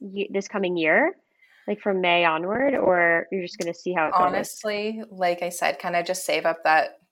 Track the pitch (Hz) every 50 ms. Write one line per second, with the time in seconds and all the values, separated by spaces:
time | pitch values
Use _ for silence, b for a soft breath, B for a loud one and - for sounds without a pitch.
0 | - 196 190 202 196 - - 196 196 - - 202 190 180 180 170 160 156 165 208
1 | 277 339 392 - _ b b b b b b b b - 208 208 - 214 190 185
2 | 180 175 175 175 175 165 160 160 170 185 214 240 269 285 269 - - 185 180 175
3 | 170 170 170 165 170 - 196 190 175 175 - - 175 170 170 - - 180 180 175
4 | 160 - - 180 180 185 190 190 170 - - - - 214 208 208 208 214 220 220
5 | 214 - 196 185 185 175 175 175 180 175 175 - 170 160 - - - 180 175 175
6 | 170 180 180 180 - - - 160 156 165 165 - - 156 156 160 135 - - -
7 | _ _